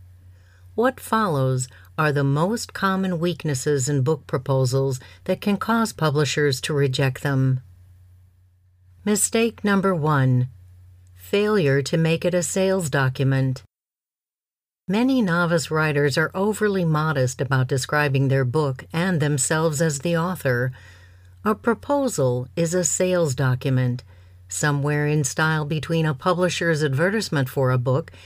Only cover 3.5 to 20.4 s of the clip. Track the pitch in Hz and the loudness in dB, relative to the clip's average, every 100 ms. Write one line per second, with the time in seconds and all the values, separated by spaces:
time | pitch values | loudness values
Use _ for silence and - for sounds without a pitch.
3.5 | 131 151 147 135 143 131 156 - 143 127 | -2 0 0 0 0 0 -2 -2 -6 0
4.5 | 135 131 135 135 127 - - - 185 - | 0 2 2 0 -4 -10 -10 -4 -2 0
5.5 | 202 - 226 220 - 156 143 143 - 147 | -2 0 0 0 0 0 2 0 2 0
6.5 | 131 - 151 139 131 135 131 147 135 131 | 0 -2 0 0 2 -2 -2 -2 0 2
7.5 | 131 - - - - - - - _ _ | 0 -4 -20 -20 -20 -20 -20 -20 _ _
8.5 | _ _ _ - - 202 208 - 226 233 | _ _ _ -20 -8 -2 -2 0 0 -2
9.5 | 214 208 196 190 180 151 147 131 123 127 | -2 0 2 2 0 0 2 2 2 0
10.5 | - - - - - - - - 202 208 | -6 -20 -20 -20 -20 -20 -20 -4 0 2
11.5 | 214 147 139 135 165 160 165 180 175 170 | 2 2 2 0 0 2 2 0 0 0
12.5 | 196 190 190 165 139 131 131 135 135 135 | 0 0 0 0 0 0 0 0 2 0
13.5 | 127 - _ _ _ _ _ _ _ _ | -4 -10 _ _ _ _ _ _ _ _
14.5 | _ _ _ - 196 254 262 196 170 175 | _ _ _ -4 0 2 2 2 2 2
15.5 | 165 - 156 156 143 143 135 156 180 202 | 0 0 0 2 2 2 2 0 0 -2
16.5 | 208 214 196 165 151 156 147 127 - 135 | 0 0 0 0 0 0 0 -2 -2 -2
17.5 | 131 127 139 - 151 147 135 135 135 131 | 0 0 -2 -2 0 0 2 2 2 0
18.5 | 156 147 131 - 165 185 175 147 147 - | 0 -2 -4 -8 -4 -2 0 0 0 0
19.5 | 160 165 143 165 143 175 165 170 185 | 0 0 0 0 0 -2 -2 -2 -2